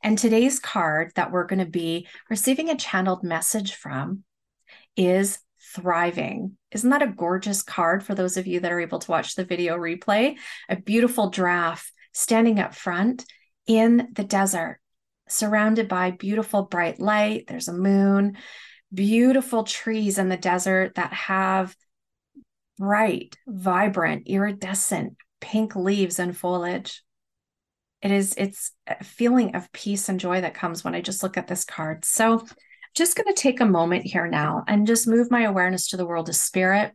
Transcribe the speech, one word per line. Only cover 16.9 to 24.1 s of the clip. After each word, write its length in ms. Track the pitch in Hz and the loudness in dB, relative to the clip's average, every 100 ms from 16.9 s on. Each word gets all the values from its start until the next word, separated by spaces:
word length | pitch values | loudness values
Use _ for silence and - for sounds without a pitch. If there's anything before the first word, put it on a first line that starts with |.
| - | 0
light. 440 | 196 214 208 220 - | 0 2 2 0 -8
There's 200 | - - | -10 -8
a 60 | |
moon, 640 | 175 196 196 196 196 202 196 - - - - _ | -2 2 4 6 4 2 -2 -18 -20 -20 -20 _
beautiful 720 | 190 202 226 247 269 254 233 220 | -2 2 4 6 4 2 -2 -2
trees 520 | - - 220 214 196 | -6 -4 -2 0 0
in 120 | 185 | 0
the 80 | 180 | 0
desert 580 | 180 180 190 190 190 - | 0 0 2 2 0 -2
that 160 | 175 | -6
have 640 | - - 190 190 190 190 - _ _ _ _ _ - _ _ _ - | -6 -2 0 2 0 -2 -8 _ _ _ _ _ -20 _ _ _ -8
bright, 580 | 196 208 220 170 - - - | 0 2 2 0 -6 -20 -14
vibrant, 800 | 196 185 180 208 196 160 | -6 0 2 2 2 -2